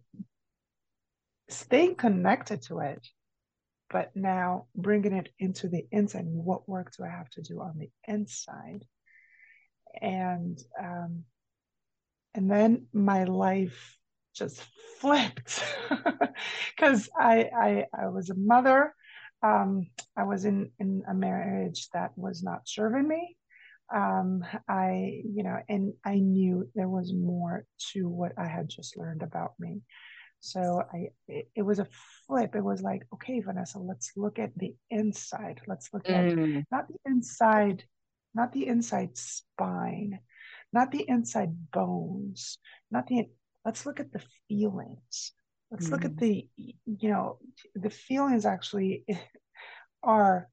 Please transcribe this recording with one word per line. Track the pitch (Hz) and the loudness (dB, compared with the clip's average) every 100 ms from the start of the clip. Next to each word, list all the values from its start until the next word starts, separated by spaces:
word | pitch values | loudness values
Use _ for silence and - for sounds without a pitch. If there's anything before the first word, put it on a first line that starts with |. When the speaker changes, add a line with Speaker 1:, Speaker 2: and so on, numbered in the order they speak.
| _ - - _ _ _ _ _ _ _ _ _ _ _ - | _ -18 -18 _ _ _ _ _ _ _ _ _ _ _ -16
Speaker 1:
staying | - - 262 359 370 | -12 4 6 6 4
connected | 233 185 175 233 - 208 - | 2 4 4 2 0 -8 -6
to | 165 | -6
it, | 151 - - _ _ _ _ _ _ _ - | -6 -8 -16 _ _ _ _ _ _ _ -4
but | 185 - 196 | -4 -4 -4
now | 190 185 180 180 - - | -2 0 0 -2 -6 -4
bringing | 190 208 202 | 2 2 2
it | 190 - - | -2 -4 -4
into | 190 185 180 | -4 -2 -4
the | 170 - | -4 -2
inside. | 208 202 190 165 | 0 0 -2 -6
What | 165 170 180 - | -4 -2 -4 -4
work | 185 180 - | -8 -8 -12
do | |
I | 170 | -12
have | 175 - | -12 -14
to | - | -16
do | 160 170 | -12 -10
on | 170 160 | -10 -10
the | - _ - | -12 _ -6
inside? | 214 208 - - - - 202 - _ _ _ _ _ - - _ _ _ - | -4 -4 -8 -12 -14 -14 -16 -18 _ _ _ _ _ -20 -20 _ _ _ -10
And, | 190 190 180 175 175 175 - - | -6 -4 -4 -4 -6 -8 -12 -14
um, | 180 175 170 170 - _ _ _ _ _ _ _ _ _ _ 214 | -10 -8 -8 -10 -12 _ _ _ _ _ _ _ _ _ _ -2
and | 190 | 2
then | 208 226 240 - | 6 6 4 2
my | 208 196 190 | 2 4 4
life | 185 185 190 190 185 - - _ _ _ _ - | 2 2 2 2 -2 -6 -20 _ _ _ _ -8
just | - - - - - - | -8 -10 -20 -20 -20 -2
flipped | 269 285 214 - - - 571 554 - | 4 4 4 -2 -8 -6 -4 -6 -4
<laughs> | 294 339 - 262 - - - - - | 0 0 0 -2 -2 -10 -6 -8 4
'cause | 311 226 - 330 | 6 6 2 2
I, | 240 226 - | 6 6 4
I, | 233 208 202 - - | 2 2 2 -2 -4
I | 190 | -4
was | 190 180 | -4 -4
a | 190 | 0
mother. | 202 247 262 262 302 - - - - - | 6 8 8 6 6 0 -20 -20 -18 0
Um, | 214 208 190 196 175 - - - | 4 4 2 0 -2 -10 -12 -4
I | 196 | -2
was | 196 208 | 0 0
in, | 196 - - | 0 -2 -4
in | 190 190 196 | -2 -2 -2
a | 190 | 0
marriage | 185 185 190 190 180 165 - 175 | 0 0 -2 -2 -4 -6 -8 -6
that | 180 185 | -6 -6
was | 196 170 | -8 -6
not | 185 175 - | -6 -8 -8
serving | 208 214 269 302 | -4 0 0 0
me. | 320 349 _ _ - - - - | -2 -6 _ _ -20 -20 -20 -4
Um, | 208 196 190 185 185 175 214 - | 0 2 2 0 -2 -4 -8 -2
I, | 190 185 185 196 - 220 | 0 2 0 -2 -6 -6
you | 202 | -4
know, | 185 180 - | -4 -4 -2
and | 202 196 - 196 | -2 -2 -4 0
I | 202 | 4
knew | 196 190 185 180 - 214 | 6 6 4 2 -2 -2
there | 185 | -2
was | 185 180 | -2 -2
more | 180 175 175 170 185 - - - | 0 0 0 -2 -6 -10 -14 -8
to | 196 175 | -4 -2
what | 175 175 - | -2 -4 -4
I | 175 | -6
had | 165 156 | -4 -6
just | - - - | -10 -14 -10
learned | 165 156 | -8 -8
about | 160 165 - - | -6 -6 -6 -8
me. | 170 202 - - - - - _ | -10 -10 -14 -20 -20 -20 -20 _
So | - 185 180 175 - | -10 -2 0 0 -2
I, | 175 208 _ - | -6 -10 _ -12
it, | 151 - 220 | -12 -8 -2
it | |
was | 202 202 | 0 0
a | 190 - - - - | -2 -8 -20 -20 -4
flip. | 269 220 202 | -2 0 -2
It | |
was | 202 190 | -2 -2
like, | 190 196 - 196 | -2 -6 -8 -14
"Okay, | - 254 | -6 -6
Vanessa, | 190 185 175 196 | -4 -6 -8 -8
let's | 185 - - 202 | -10 -10 -10 -4
look | 208 214 | -4 -4
at | 214 - | -8 -6
the | 190 - - | -8 -10 -6
inside. | 220 214 - - 202 185 - 202 | -2 0 -2 -8 -8 -8 -12 -10
Let's | 190 - | -12 -8
look | 202 185 | -8 2
at | 180 175 165 | 4 6 4
Speaker 2:
Mm. | 156 143 147 | 2 2 0
Speaker 1:
not | 269 - | -4 -4
the | 339 269 | -8 0
inside, | 254 233 - 226 214 208 190 - _ _ _ _ | 0 0 4 6 8 4 2 -8 _ _ _ _
not | 220 240 | -2 -2
the | 277 269 | 0 2
inside | 233 - 202 190 - | 2 2 -2 -2 -8
spine, | - - _ - 185 180 175 - 202 190 _ - - - - | -12 -14 _ -4 -2 -2 -4 -4 -6 -8 _ -20 -20 -20 0
not | 240 254 | 2 2
the | 285 - | 0 0
inside | 240 233 214 180 170 160 | 2 2 -2 -2 -4 -4
bones, | 190 180 175 170 190 202 190 - - - - - | -2 0 -2 -4 -6 -8 -10 -12 -14 -20 -20 -4
not | 240 247 | -4 0
the, | 247 - _ _ _ 220 | 0 -2 _ _ _ -8
let's | 214 285 | -6 -8
look | 294 | -8
at | - | -10
the | - - _ - | -12 -16 _ -6
feelings. | 208 214 185 - - - - - _ _ _ - | -2 0 -2 -10 -16 -14 -12 -12 _ _ _ -16
Let's | 220 165 | -8 -4
look | 175 - | -2 -2
at | 151 | 0
Speaker 2:
Mm. | |
Speaker 1:
the, | 233 196 - - - - - | 0 0 -4 -18 -18 -14 -10
you | 202 214 | -4 0
know, | 202 - - 254 - - 196 | 0 -2 -8 -18 -20 -14 -6
the | 208 | -6
feelings | - - 269 277 233 202 | -8 -4 0 2 2 2
actually | 185 - 202 190 - - | 0 -4 -2 -2 -2 -6
<laughs> | 180 - - _ - - - - _ | -6 -8 -20 _ -20 -20 -20 -20 _
are | - 220 196 180 - | 4 6 8 6 0